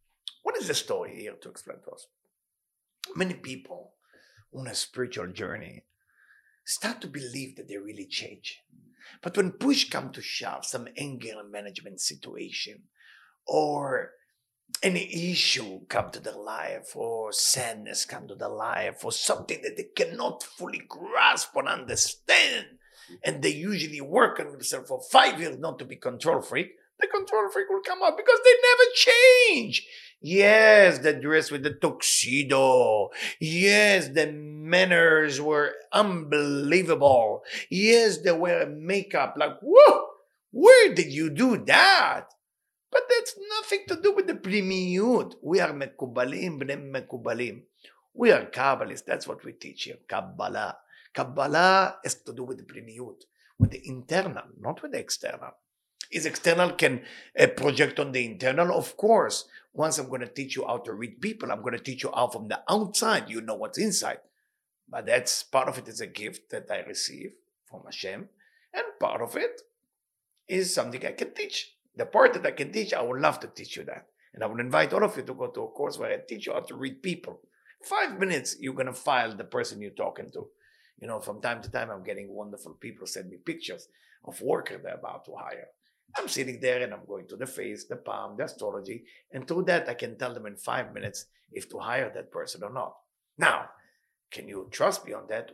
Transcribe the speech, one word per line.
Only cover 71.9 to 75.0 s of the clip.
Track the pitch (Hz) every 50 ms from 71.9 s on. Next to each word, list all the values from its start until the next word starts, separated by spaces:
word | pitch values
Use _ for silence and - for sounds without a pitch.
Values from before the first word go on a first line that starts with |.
| _
The | - -
part | - - - 262 247 -
that | - -
I | 151
can | - - 139 143
teach, | 190 220 208 - -
I | -
would | 123 120 127 131
love | 151 151 135 -
to | -
teach | - - - - - -
you | - 73
that. | 71 - - - _ _ _ _ _ _
And | - 110
I |
would | 107 110 117
invite | 120 127 135 156 156 175 185
all | 196